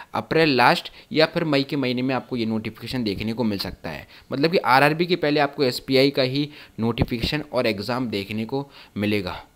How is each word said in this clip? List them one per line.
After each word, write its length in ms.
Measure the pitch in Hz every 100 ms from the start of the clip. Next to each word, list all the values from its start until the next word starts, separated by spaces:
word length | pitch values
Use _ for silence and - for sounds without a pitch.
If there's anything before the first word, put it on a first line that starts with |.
| -
अप्रैल 360 | - - 156 160
लास्ट 400 | 127 127 175 - - -
या 140 | 147 160
फिर 180 | 170
मई 180 | 160 139
के 140 | 135 147
महीने 260 | 127 123
में 120 | 131
आपको 220 | 127 - 127
ये 80 | 110
नोटिफिकेशन 580 | 110 107 - 117 131
देखने 280 | 110 92 110
को 120 | 113
मिल 140 | 110 98
सकता 320 | 95 - -
है। 160 | 73 - - _
मतलब 200 | 131 165
कि 80 | 180
आरआरबी 480 | 117 131 143 156 175
के 100 | 180
पहले 240 | 147 147
आपको 240 | 143 -
एसबीआई 460 | 127 123 - 131 139
का 120 | 139
ही 240 | 127 139 147 - - -
नोटिफिकेशन 600 | 113 117 139 120 - 151 -
और 140 | 120 120
एग्ज़ाम 400 | 101 101 123 123
देखने 360 | 101 98 107
को 220 | 113 135 139 - - 98
मिलेगा। 380 | 107 104 87 78 -